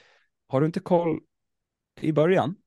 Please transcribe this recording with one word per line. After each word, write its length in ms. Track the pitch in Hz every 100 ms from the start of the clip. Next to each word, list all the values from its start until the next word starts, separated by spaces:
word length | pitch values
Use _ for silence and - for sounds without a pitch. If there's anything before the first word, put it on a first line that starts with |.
| _ _ _ _ _
har 120 | 131
du 60 | 156
inte 140 | 180
koll 400 | - 175 170 - - _ _ _ _ _ _ -
i 120 | 156
början 440 | 147 160 185 120 196